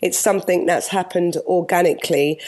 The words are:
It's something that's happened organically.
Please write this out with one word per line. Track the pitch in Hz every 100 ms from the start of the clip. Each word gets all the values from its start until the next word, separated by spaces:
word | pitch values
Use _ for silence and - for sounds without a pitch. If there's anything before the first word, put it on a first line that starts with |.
It's | 180 -
something | 214 196 185 180 170
that's | 175 -
happened | 196 180 180 175 165 -
organically. | 180 175 180 175 - - 147 147 156